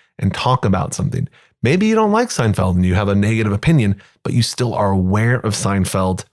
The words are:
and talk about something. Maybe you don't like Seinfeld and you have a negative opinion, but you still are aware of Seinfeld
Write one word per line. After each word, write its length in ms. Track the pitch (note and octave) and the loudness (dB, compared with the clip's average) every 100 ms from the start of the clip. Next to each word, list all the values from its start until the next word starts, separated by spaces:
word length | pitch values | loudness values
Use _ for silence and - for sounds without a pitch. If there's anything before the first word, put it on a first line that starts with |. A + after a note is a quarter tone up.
| _ - | _ -4
and 160 | G#2 | -4
talk 300 | - B2+ B2+ | -2 0 0
about 300 | G#2+ F#2+ - | 0 -2 -2
something. 340 | - - - - _ _ _ | -4 -4 -4 -8 _ _ _
Maybe 260 | A#2+ F3+ G#3+ | 0 2 2
you 80 | A3 | 2
don't 180 | G#3+ | 2
like 160 | G#3 A#3+ | 0 -2
Seinfeld 460 | - A#2 F#2+ F#2 F2+ | 0 0 2 0 2
and 100 | F#2 | 2
you 100 | F#2 | 2
have 140 | G2+ | 2
a 60 | G2+ | 2
negative 360 | G2+ A2+ G#2+ | 2 0 0
opinion, 500 | G2 - E3 G#2 G2 - _ | 0 2 2 2 -2 -8 _
but 80 | - | -4
you 100 | A#2+ | 0
still 320 | A2+ - B2 | -2 -2 -4
are 180 | G#2 G2+ | 0 0
aware 440 | G2 F#2 G#2 A2+ B2 | 0 0 0 2 0
of 200 | A2 G2+ | -2 -2
Seinfeld 680 | G2+ G2 F2+ G2 F#2 F#2 - | -2 -2 0 0 -2 -4 -8